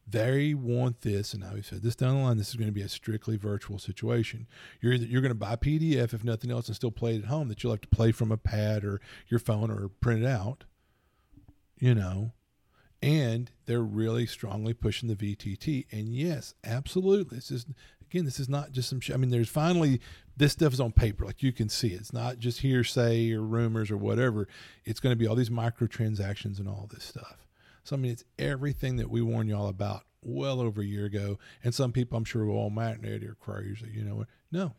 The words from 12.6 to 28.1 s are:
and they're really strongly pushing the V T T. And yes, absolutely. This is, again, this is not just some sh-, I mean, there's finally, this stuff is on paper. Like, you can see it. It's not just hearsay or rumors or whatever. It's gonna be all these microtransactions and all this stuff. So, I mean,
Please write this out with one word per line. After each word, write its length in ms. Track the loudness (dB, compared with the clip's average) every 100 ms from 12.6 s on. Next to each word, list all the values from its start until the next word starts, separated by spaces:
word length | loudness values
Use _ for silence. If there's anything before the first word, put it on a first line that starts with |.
| _ _ _ _
and 480 | 2 4 2 0 -4 -10 -2
they're 160 | 0
really 440 | 0 0 0 0 -2
strongly 460 | -4 -8 -4 -4
pushing 340 | 0 -2 0 -2
the 60 |
V 200 | -2 -4 -4
T 200 | -6 -6
T. 300 | -4 -4 -4
And 220 | -6 -6
yes, 400 | -2 -2 -4 -8 -14
absolutely. 720 | -6 -6 -2 0 4 4 2 -8
This 140 | -8
is, 160 | -8 -8 -14 -18 _ -6
again, 140 | -2
this 160 | -2 -2
is 80 | -2
not 240 | -4 -4
just 160 | -4 -4
some 120 | -4
sh-, 100 | -2
I 40 | 0
mean, 120 | 2
there's 180 | 2 2
finally, 500 | 2 4 6 6 4 0 -18 -12 2
this 160 | 2
stuff 200 | 6 4
is 80 | 4
on 120 | 4
paper. 340 | 6 6 2 -6
Like, 160 | 0
you 100 | 0
can 160 | 2 0
see 200 | 0 -2
it. 120 | -2
It's 120 | -6
not 260 | -6 -4 -2
just 220 | -4 0
hearsay 680 | 2 2 2 2 4 4 2
or 100 | 0
rumors 480 | 0 2 2 0 0
or 60 | 0
whatever. 500 | 2 4 4 2 -2 -8 -20 -12 -8
It's 140 | 0
gonna 160 | 2 4
be 100 | 4
all 80 | 2
these 140 | 2
microtransactions 1080 | 0 -2 0 -2 0 -2 -2 -4 -4 -6 -6
and 80 | -6
all 200 | -8 -10
this 140 | -14
stuff. 420 | -14 -14 -16 -20 -20 _ _ -20
So, 120 | -6 -2
I 20 |
mean, 140 | -2